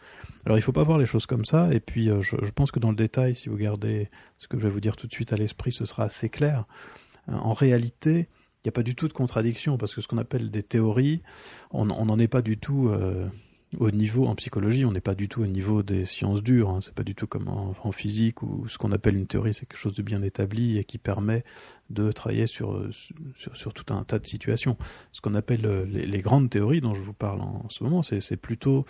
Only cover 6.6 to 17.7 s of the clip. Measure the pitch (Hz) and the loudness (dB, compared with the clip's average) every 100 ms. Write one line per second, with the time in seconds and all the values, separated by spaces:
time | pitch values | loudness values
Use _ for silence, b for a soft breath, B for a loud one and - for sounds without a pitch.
6.6 | - B B B B B - - 113 107 | -4 B B B B B -8 -4 -2 4
7.6 | 135 120 120 - 156 165 170 b b _ | 6 6 2 0 2 2 0 b b _
8.6 | 110 - 117 123 160 - 123 113 113 117 | -4 -2 -2 -2 -4 0 0 2 0 0
9.6 | 156 127 107 - - 117 113 127 110 104 | -2 -2 -2 -6 -4 -4 -2 -4 -2 -4
10.6 | - 117 110 110 143 165 B B B B | 0 2 4 4 2 0 B B B B
11.6 | B 135 104 - 110 107 117 131 113 110 | B -2 0 0 2 4 4 4 2 -2
12.6 | - 139 120 101 95 92 92 B B B | 0 2 2 2 0 -2 -4 B B B
13.6 | _ - 110 104 107 120 123 107 - 107 | _ 0 2 4 2 2 2 0 -4 0
14.6 | 104 127 127 92 104 98 101 - 104 95 | 2 4 2 2 0 -2 -2 -2 -2 0
15.6 | 95 107 98 95 92 - 98 101 110 123 | 2 0 2 -2 -2 -2 0 0 4 4
16.6 | 101 95 - - 101 98 104 101 95 98 | 4 0 -4 -6 -6 -6 -6 -6 -4 -4
17.6 | 98 | -6